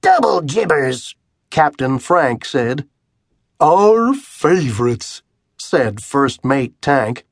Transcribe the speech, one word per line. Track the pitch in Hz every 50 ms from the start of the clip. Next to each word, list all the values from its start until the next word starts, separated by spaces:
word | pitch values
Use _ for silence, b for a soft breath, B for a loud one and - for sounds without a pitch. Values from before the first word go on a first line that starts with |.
"Double | - - 370 640 - - - 175
jibbers," | 165 139 147 220 220 175 160 147 135 131 127 120 - - - _ _ _ _ _ _ _
Captain | - - 156 147 - - 135 131 135 127
Frank | - - 175 180 156 131 120 120 -
said. | - - 135 120 117 127 147 139 _ _ _ _ _ _ _ _ _ _ _ _ _ _ _
"Our | 139 151 165 190 202 208 220 226 233 247 277
favorites," | 277 - - - - - 151 175 185 160 127 110 101 120 120 120 - - - - - _ _ _ _ _ _ _ _
said | - - - 160 127 110 101 101
First | - - - 139 139 131 - - _
Mate | 127 135 139 127 120 _ _
Tank. | - - 143 135 113 107 120 - - _